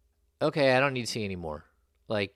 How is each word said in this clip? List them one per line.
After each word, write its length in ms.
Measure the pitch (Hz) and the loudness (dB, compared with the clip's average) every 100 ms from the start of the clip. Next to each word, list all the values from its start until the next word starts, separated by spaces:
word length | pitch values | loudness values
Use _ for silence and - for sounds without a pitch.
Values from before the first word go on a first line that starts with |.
| _ _ _ _ | _ _ _ _
"Okay, 300 | 147 156 135 | -2 2 4
I 80 | 127 | 4
don't 140 | 139 | 2
need 120 | 127 113 | 0 -4
to 60 | |
see 120 | 120 | -4
anymore. 420 | 101 92 82 76 - _ _ _ _ | -6 -6 -8 -10 -12 _ _ _ _
Like, 260 | 107 98 | -2 -2